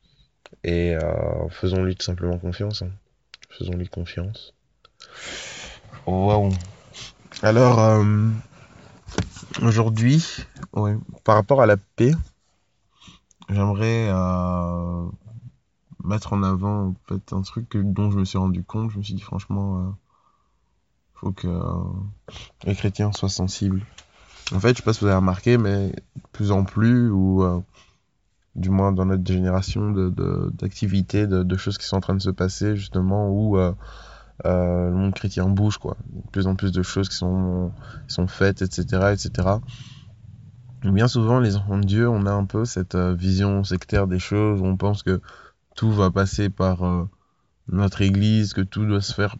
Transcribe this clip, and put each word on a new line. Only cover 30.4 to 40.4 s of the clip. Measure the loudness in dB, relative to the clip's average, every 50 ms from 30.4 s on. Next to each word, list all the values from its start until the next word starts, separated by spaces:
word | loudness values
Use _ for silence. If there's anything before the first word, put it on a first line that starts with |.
| -2 -4 -4
d'activités, | -4 -6 -8 -6 -4 -2 0 0 0 0 0 0 0 0
de, | 2 2 0 0
de | 0 -2
choses | -2 -2 -4 -6
qui | -6 -6
sont | -4 -2
en | -2
train | 0 0 -2
de | 0
se | 0 -2
passer, | -2 0 -2 -2 -2 -2 -2 -2 -2
justement, | -2 -4 -4 -2 0 0 0 0 0 0 0
où, | 0 0 2 2 2
euh, | 2 2 2 0 -4 -10 -16 -18 -20 -20 -20 -20 -20 -20 -20 -12 -4 -2
euh, | 0 2 2 2 2 0 0 0 0
le | 0
monde | 0 0 0 -2
chrétien | -2 -4 -4 -2 0 0
bouge, | 2 2 2 2 0 0
quoi. | -2 -6 -8 -8 -8 -12 -14
De | -14 -14 -12 -6
plus | -4 -2 0
en | 0 0
plus | 0 0 0
de | 0 0 -2
choses | -2 -2 -2 -2
qui | -2 -4
sont, | -4 -2 -2 0 0 -2 -2 -2 -2 -4 -4 -6 -10 -14 -16 -16 -16 -14
qui | -8 -4
sont | -2 -2
faites, | -2 0 2 2 2 2 0
et | -2 -4
cetera, | -2 -4 -4 -2 0 2 2 2 2
et |
cetera. | 0 -2 -4 -4 0 0 0 0 0 -4 -8 -14 -16 -18 -18 -20 -20 -20 -20 -20 -20 -20 -20 -20 -20